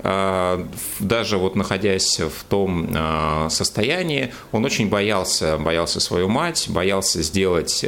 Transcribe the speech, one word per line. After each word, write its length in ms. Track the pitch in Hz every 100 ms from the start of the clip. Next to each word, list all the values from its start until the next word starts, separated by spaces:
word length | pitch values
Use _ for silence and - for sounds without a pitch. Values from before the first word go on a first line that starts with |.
а, 560 | - 98 95 92 92 90
в-, 440 | 87 - - -
даже 340 | 101 113 101 101
вот 180 | 92 101
находясь 640 | 92 98 101 95 - -
в 240 | 82 -
том, 460 | - 101 95 87 82
а, 540 | 80 80 78 78 76 80
состоянии, 800 | - - - 107 175 175 143 131 - -
он 140 | 110 131
очень 240 | - 104
боялся, 680 | 104 101 104 90 - 82 78
боялся 420 | 78 82 85 -
свою 300 | 78 87 92
мать, 380 | 117 170 160 -
боялся 540 | 82 92 98 95 85
сделать, 600 | 78 90 95 87 76 -